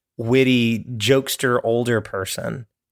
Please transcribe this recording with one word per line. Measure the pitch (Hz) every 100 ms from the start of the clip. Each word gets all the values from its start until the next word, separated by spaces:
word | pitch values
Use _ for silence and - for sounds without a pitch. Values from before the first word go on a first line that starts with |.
| _ -
witty, | 113 131 131 127 117 113 120 117
jokester, | 104 135 135 - 131 120
older | 113 117 120 113
person. | - 98 95 - 117 110 113 _ _